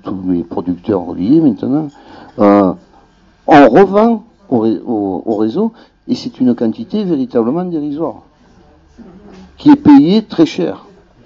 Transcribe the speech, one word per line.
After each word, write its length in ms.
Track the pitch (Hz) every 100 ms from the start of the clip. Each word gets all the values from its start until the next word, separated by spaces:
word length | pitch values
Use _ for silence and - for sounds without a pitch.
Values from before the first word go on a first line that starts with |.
tous 160 | - 92 92
les 140 | 87
producteurs 580 | 85 - 90 90 90 98
reliés 400 | 85 85 95 160
maintenant, 460 | 156 95 117 143 151 - - - - -
euh, 320 | 104 101 92 - _ _ _ _ _ _ -
on 220 | 151 135
revend 540 | 180 190 196 233 226 - _ -
au 100 | 127
ré-, 220 | 110 107 -
au, 380 | 110 101 90 -
au 100 | 104
réseau, 380 | 110 135 226 - _ _ -
et 80 | 127
c'est 240 | - -
une 160 | 127 117
quantité 480 | 113 110 117 208
véritablement 600 | 196 156 123 123 113 160 180
dérisoire, 560 | 165 147 143 156 101 _ _ _ _ _ _ _ _ - - - - - -
qui 120 | 147
est 60 | 143
payée 480 | 151 139 151 214
très 220 | 214 - 156
cher, 400 | - 160 95 - - _ _